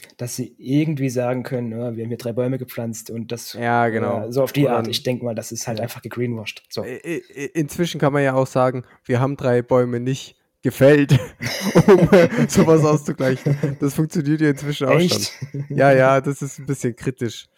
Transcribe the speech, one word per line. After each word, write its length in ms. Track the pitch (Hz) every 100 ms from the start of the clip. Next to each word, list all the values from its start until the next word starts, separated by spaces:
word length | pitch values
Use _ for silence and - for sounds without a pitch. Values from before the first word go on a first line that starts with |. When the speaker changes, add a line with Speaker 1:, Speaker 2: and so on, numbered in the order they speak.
| - -
Speaker 1:
dass 180 | 123
sie 180 | - 113 -
irgendwie 500 | 127 143 160 139 135
sagen 320 | 120 123 127
können, 300 | 120 127 117
"Ja, 240 | 113 120
wir 80 | 113
haben 60 | 113
hier 80 | 117
drei 140 | 117
Bäume 260 | 113 127 131
gepflanzt" 500 | 127 - 117 110 -
und 220 | 113 117
das, 220 | 117 -
Speaker 2:
Ja, 360 | 107 117 120 117
genau. 380 | 110 107 104 113
Speaker 1:
äh, 40 |
so 120 | 127
auf 100 | 127
die 120 | 143
Speaker 2:
Oder 120 | 139 117
Speaker 1:
Art. 100 | 113
Ich 140 | -
denk 220 | 131 123
mal, 100 | 120
das 180 | 110 -
ist 160 | 113 123
halt 120 | 113
Speaker 2:
ja. 40 |
Speaker 1:
einfach 200 | 120 -
gegreenwashed. 580 | 113 120 123 110 104 - _
So. 140 | 113
Speaker 2:
I-, 180 | 104 123
i-, 200 | 160 160 -
i-, 100 | 135 139
inzwischen 440 | 165 143 - 170 147
kann 140 | 143
man 80 | 143
ja 140 | 135
auch 120 | 131 127
sagen, 360 | 131 127 127 - _
"Wir 160 | - 120
haben 160 | 131
drei 280 | 139 131 123
Bäume 360 | 120 127 123 120
nicht 360 | 127 131 - _ _ _
gefällt", 480 | 123 - 135 147 143
<laughs> 760 | 135 - - 117 - 190 - -
um 220 | 180 170
Speaker 1:
<laughs> 400 | 185 170 240 233
Speaker 2:
sowas 340 | 196 160 160
auszugleichen. 920 | 151 151 - - 131 131 147 143 143 139
Das 140 | 143
funktioniert 480 | 156 156 180 143 156
ja 80 | 151
inzwischen 380 | 139 147 143 131
auch 100 | 147
Speaker 1:
Echt? 340 | 175 - - - 139
Speaker 2:
schon. 140 | 139 143
Ja, 220 | 139 139
ja, 300 | 131 131 135
das 200 | 139 143
ist 160 | 139 -
ein 80 |
bisschen 300 | 139 135 123
kritisch. 500 | - 135 - 117 - -